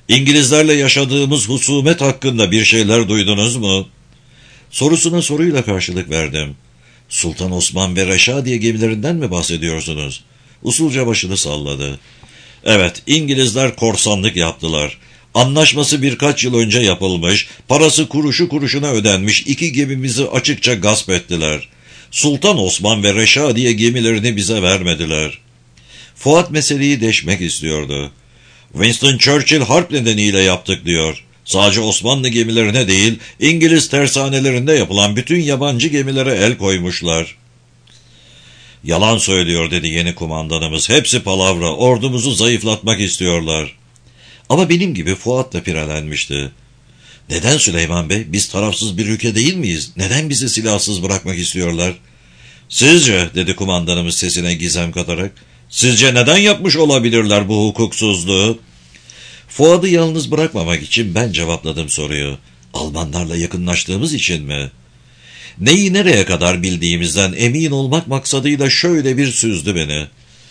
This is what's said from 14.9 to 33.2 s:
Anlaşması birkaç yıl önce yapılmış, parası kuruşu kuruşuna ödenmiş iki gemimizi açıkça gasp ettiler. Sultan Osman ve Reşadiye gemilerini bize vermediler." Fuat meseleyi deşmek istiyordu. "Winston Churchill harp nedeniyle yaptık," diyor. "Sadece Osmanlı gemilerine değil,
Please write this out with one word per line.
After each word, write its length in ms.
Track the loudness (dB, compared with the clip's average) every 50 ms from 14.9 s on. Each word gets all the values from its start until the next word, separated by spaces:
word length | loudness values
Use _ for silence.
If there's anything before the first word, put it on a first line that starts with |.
| -8 -12 -20 -20 -20 -20 -18 _ 0
Anlaşması 680 | 2 2 4 4 4 2 2 2 2 0 0 0 0
birkaç 420 | 0 -2 0 0 0 0 0 0 -2
yıl 120 | 0 2
önce 240 | 2 2 2 2 2
yapılmış, 680 | 2 2 2 2 0 -2 0 0 0 0 0 0 -2 -4 -10 -14 -2
parası 400 | 0 4 4 4 4 4 2 0
kuruşu 420 | 0 -2 -2 0 0 0 0 0 0
kuruşuna 420 | 0 -2 -2 -2 -2 -2 -2 -2
ödenmiş 500 | -2 0 2 2 0 2 0 0 0 0
iki 300 | 0 -2 -2 -2 -2 -2
gemimizi 580 | 0 -2 -2 -2 -2 -4 -4 -4 -2 -2 -2 -2
açıkça 440 | -2 -2 -2 -2 -2 0 0 0 0
gasp 360 | 0 2 2 0 0 0 -2
ettiler. 580 | -2 -2 -2 -4 -4 -2 -2 -2 -2 -4 -6 -12 _ _ -20 -20 -20 -20 -20 -8
Sultan 460 | -4 -2 0 0 0 2 2 2 2 2
Osman 440 | 0 0 -2 -2 0 0 0 2 2
ve 100 | 2 2
Reşadiye 580 | 2 2 2 2 2 2 2 2 2 2 2
gemilerini 640 | 2 2 2 2 2 2 0 0 0 0 0 -2 -2
bize 260 | -2 -2 -2 -2 0
vermediler." 800 | 2 2 0 0 0 -2 -2 -2 -2 -2 -2 -2 -2 -4 -8 -12 _ _ _ _ _ _ _ -20 -20 -20 -20 -20 -20 -20 _
Fuat 360 | -4 0 4 4 4 4 2
meseleyi 500 | -2 -2 0 0 0 0 2 2 2 2
deşmek 400 | 2 0 0 0 0 -2 -2 -2
istiyordu. 680 | -2 -4 -6 -4 -4 -4 -4 -4 -4 -4 -6 -6 -6 -8 -12 _ _ _ -20 -20 -20 -20 -20 -20 _ _ -4
"Winston 440 | 0 0 0 2 2 0 0 2
Churchill 440 | 2 2 4 4 2 2 2 2 2
harp 300 | 2 4 2 2 2 2
nedeniyle 500 | -2 -2 0 0 2 2 2 2 4 4
yaptık," 440 | 4 4 2 0 -2 -4 -6 -4 -2
diyor. 380 | -2 0 0 0 -2 -4 -6 -12 _ _ _ _
"Sadece 360 | -4 0 2 4 4 4 2
Osmanlı 480 | 0 0 -2 -2 0 0 0 0 0 0
gemilerine 580 | 0 0 0 2 2 2 2 2 2 2 2
değil, 260 | 2 4 4 4 4 2 0